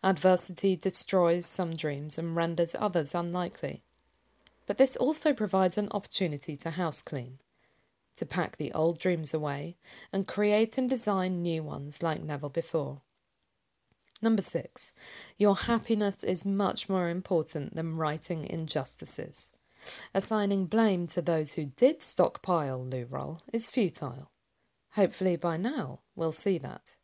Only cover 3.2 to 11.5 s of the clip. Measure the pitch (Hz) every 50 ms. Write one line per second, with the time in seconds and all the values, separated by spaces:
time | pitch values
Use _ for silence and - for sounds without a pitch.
3.2 | 170 170 170 180 180 - - - - 139 - - _ _ _ _ _ _ _ -
4.2 | _ _ _ _ _ _ _ _ _ - 202 - 269 254 - - - 262 311 -
5.2 | - 311 285 - 220 196 - 190 190 185 - - 208 - - 208 - - - -
6.2 | 196 165 147 143 - - 147 139 - 170 156 170 185 165 143 - - - 156 135
7.2 | 120 123 131 135 _ _ _ _ _ _ _ _ _ _ _ _ _ _ _ -
8.2 | - - - 185 170 - - _ 156 - - - 156 165 170 160 - 190 180 160
9.2 | 156 151 - 156 151 147 139 143 147 165 175 _ _ - - - - _ - 196
10.2 | 196 - - - 208 208 208 214 220 226 - - 254 247 269 240 - 214 202 190
11.2 | 185 185 185 175 170 175